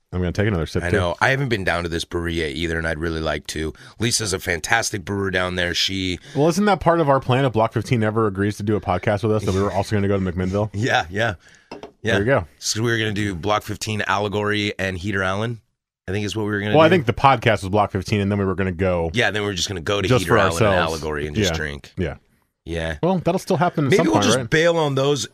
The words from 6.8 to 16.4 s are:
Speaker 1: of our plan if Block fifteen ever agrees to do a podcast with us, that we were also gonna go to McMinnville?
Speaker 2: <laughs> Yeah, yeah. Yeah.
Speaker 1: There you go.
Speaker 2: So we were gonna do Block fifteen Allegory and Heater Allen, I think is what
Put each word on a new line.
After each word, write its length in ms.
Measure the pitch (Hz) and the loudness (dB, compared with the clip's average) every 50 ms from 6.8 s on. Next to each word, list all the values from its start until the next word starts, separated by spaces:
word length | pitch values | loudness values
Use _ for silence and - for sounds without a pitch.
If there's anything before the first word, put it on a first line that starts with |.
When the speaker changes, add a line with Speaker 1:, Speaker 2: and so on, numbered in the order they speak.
| - 170 170 170 | 2 2 2 2
Speaker 1:
of 80 | 160 143 | 4 2
our 100 | 139 135 | 2 2
plan 260 | - - 123 131 139 | 2 2 2 2 2
if 80 | 131 104 | 2 2
Block 180 | 110 113 113 - | 2 2 2 0
fifteen 320 | 117 98 - 135 117 107 | -2 -2 0 0 2 2
ever 240 | 110 107 113 110 107 | 0 2 2 0 0
agrees 280 | 95 95 101 107 104 - | 0 0 0 -2 -2 -2
to 40 | 101 | -2
do 140 | 107 107 | -2 -2
a 40 | 95 | 0
podcast 440 | - 101 92 90 - 117 104 98 - | 0 -2 -2 0 0 0 0 0 0
with 80 | 110 107 | 0 0
us, 120 | 107 101 | 0 0
that 80 | - 92 | 0 0
we 60 | 98 | 0
were 120 | 101 101 92 | 0 0 0
also 240 | 101 98 - 110 | -2 -2 0 0
gonna 100 | 101 98 98 | 0 0 2
go 80 | 101 98 | 0 0
to 60 | 95 | 0
McMinnville? 460 | 92 78 92 92 92 95 101 107 104 | -2 -2 -2 -2 0 0 0 -2 -2
Speaker 2:
<laughs> 40 | - | -2
Yeah, 320 | 101 110 123 107 123 95 82 | -4 -2 0 0 0 -2 -2
yeah. 240 | 90 104 113 113 95 - _ - - _ _ _ - - - - - _ - | -2 -2 -2 -2 -2 -6 _ -20 -20 _ _ _ -18 -18 -18 -20 -20 _ -2
Yeah. 100 | 110 110 | 0 0
Speaker 1:
There 60 | 101 | 2
you 40 | 101 | 2
go. 220 | 120 139 117 85 - _ _ | 2 2 2 0 -4 _ _
Speaker 2:
So 220 | - - - 107 117 | -8 -6 -4 -2 0
we 60 | 117 117 | 0 0
were 60 | 113 | 0
gonna 140 | 110 107 104 | 0 -2 -2
do 220 | 98 107 104 92 | -2 -2 -4 -4
Block 300 | 80 73 101 104 107 - | -4 -2 0 0 0 -2
fifteen 360 | - 104 - - 110 107 101 98 | -4 -8 -8 -6 -6 -4 -4 -2
Allegory 680 | - 95 101 104 104 95 104 104 104 104 104 104 104 - - | -2 -2 -2 -2 -2 -2 -2 0 0 0 0 -2 -2 -2 -4
and 180 | 95 95 95 | -4 -4 -4
Heater 280 | 90 87 104 98 98 95 | -4 -6 -4 -2 -2 0
Allen, 360 | 92 95 101 110 113 117 107 - _ _ _ _ _ _ _ _ | 0 -2 -2 -4 -4 -6 -8 -12 _ _ _ _ _ _ _ _
I 60 | - 92 | -6 -6
think 120 | 104 104 | -4 -4
is 120 | 101 92 | -4 -4
what 80 | 110 | -4